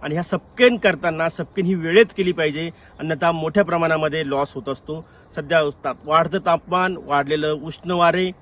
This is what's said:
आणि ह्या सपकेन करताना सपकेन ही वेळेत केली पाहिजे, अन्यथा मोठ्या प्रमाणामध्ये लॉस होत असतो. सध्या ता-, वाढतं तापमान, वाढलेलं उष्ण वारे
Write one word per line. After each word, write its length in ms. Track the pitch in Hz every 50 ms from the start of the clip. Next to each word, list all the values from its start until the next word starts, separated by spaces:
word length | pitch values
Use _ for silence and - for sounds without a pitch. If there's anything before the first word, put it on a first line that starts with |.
आणि 120 | - 147 151
ह्या 100 | 165 175
सपकेन 540 | - - 175 - - - - 247 247 240 214
करताना 520 | - 208 180 143 - 175 160 156 165 165
सपकेन 360 | 160 - 170 - _ - 190
ही 100 | 175 190
वेळेत 300 | 180 160 165 165 208 226 - - -
केली 140 | 190 180
पाहिजे, 380 | 175 170 160 156 143 151 165 170 160 - - - - -
अन्यथा 320 | - 160 160 151 175 170
मोठ्या 340 | 170 165 160 160 156 202 202
प्रमाणामध्ये 640 | 160 170 170 165 165 160 156 156 151 143 160 160 139
लॉस 240 | 139 139 143 143 -
होत 160 | 135 117 139
असतो. 360 | 139 - - - 156 160 160 _ - - - _ -
सध्या 340 | - 156 139 170 165 156 147 139 - -
ता-, 100 | 135 123 - -
वाढतं 320 | 147 151 160 170 160 147 190 -
तापमान, 500 | - 135 135 - - 170 180 185 185 185 165 -
वाढलेलं 480 | 135 143 143 143 139 151 151 151 151
उष्ण 400 | 151 151 131 160 151 - - 170
वारे 400 | 185 175 170 170 165 180 185 185 180 -